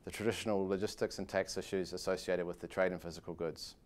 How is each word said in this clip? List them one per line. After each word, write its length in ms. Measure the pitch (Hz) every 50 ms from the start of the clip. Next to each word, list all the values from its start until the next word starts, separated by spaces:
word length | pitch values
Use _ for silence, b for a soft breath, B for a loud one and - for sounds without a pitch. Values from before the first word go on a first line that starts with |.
| _
the 80 | 95
traditional 560 | - - 101 117 101 - - 110 104 95 95
logistics 520 | 95 98 92 101 104 - - 113 104 - -
and 100 | 98 -
tax 300 | - 95 95 - - 95
issues 340 | 87 - - 95 90 87 90
associated 540 | 90 - 95 95 92 - - 92 87 87
with 120 | 87 85 -
the 80 | -
trade 240 | 82 - 98 92 92
in 60 | 90
physical 380 | 87 - 85 80 82 - - 85
goods. 400 | 85 85 80 76 - - - - - -